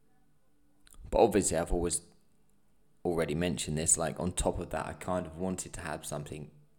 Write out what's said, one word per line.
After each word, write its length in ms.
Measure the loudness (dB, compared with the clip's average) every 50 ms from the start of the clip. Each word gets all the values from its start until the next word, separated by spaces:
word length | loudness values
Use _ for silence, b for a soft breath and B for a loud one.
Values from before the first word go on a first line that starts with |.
| -20 -20 -20 -20 -20 -20 -20 -20 -20 -20 -20 _ -20 -20 _ _ -20 -20 -20 -18 -8 2
But 100 | 6 8
obviously, 380 | 8 8 8 4 4 4 2
I've 160 | 0 0 2 0
always 280 | 0 2 0 -2 -4 -6 -10 -20 -20 -20 -20 -20 _ _ _ -20 _ _ -20 -20 -20 -20 _ -20 -4 -2
already 320 | 0 0 2 0 0 0
mentioned 420 | 0 0 0 0 -2 -2 -2 -2
this, 200 | 0 4 4 4
like, 220 | 4 2 -2 -2 -2
on 120 | -4 -2
top 280 | -2 0 0 0 0 0
of 100 | -4 -4
that, 140 | -4 -4 -4
I 80 | -6 -8
kind 320 | -8 -4 -2 -2 -2 -2
of 120 | -6 -6
wanted 360 | -6 -4 -4 -4 -4 -8 -10 -10
to 80 | -10
have 240 | -8 -8 -8 -8 -8
something 460 | -8 -8 -8 -8 -8 -10 -12 -12 -14 -18 -20 -20 -20 -20